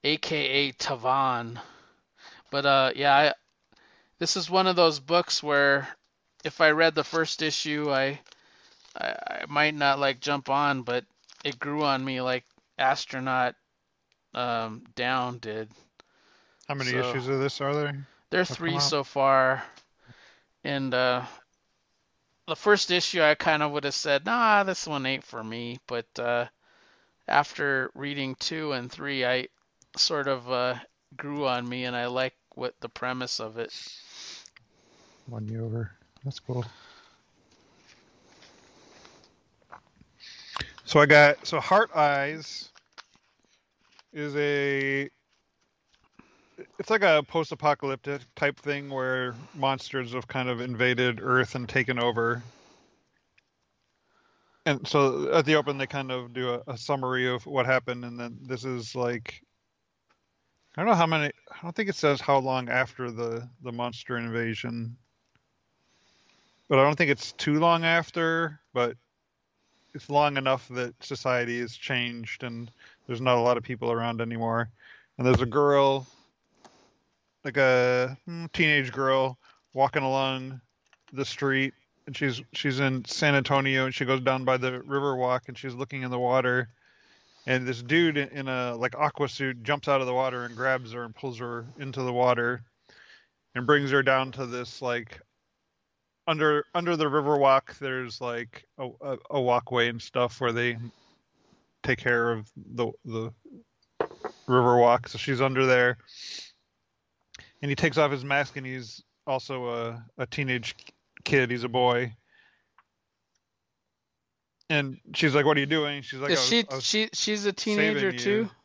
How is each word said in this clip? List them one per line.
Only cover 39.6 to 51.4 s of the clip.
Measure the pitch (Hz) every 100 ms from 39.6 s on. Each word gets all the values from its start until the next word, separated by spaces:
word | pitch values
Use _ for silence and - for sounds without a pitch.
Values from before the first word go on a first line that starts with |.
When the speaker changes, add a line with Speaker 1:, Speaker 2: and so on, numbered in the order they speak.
| _ - _ _ _ _ - - - - - -
Speaker 2:
So | - 151
I | 147
got, | 151 147 147 -
so | 156
Heart | - 190 220 165
Eyes | 147 139 139 160 151 - - _ _ - - _ _ _ _ _ _ _ _ _ _
is | 156 147 143
a, | 147 143 139 139 139 139 139 _ _ _ _ _ _ _ _ _ _ _ _ _ _ - - -
it's | -
like | 220
a | 196 156
post-apocalyptic | 135 165 156 156 151 147 139 135 143 143 - -
type | 143 139
thing | 143 143 143
where | 135 127 127 127 117 156
monsters | 160 135 131 - 139 120
have | 123 117
kind | 135 127
of | 120
invaded | 123 117 127 123 127 117
Earth | 131 127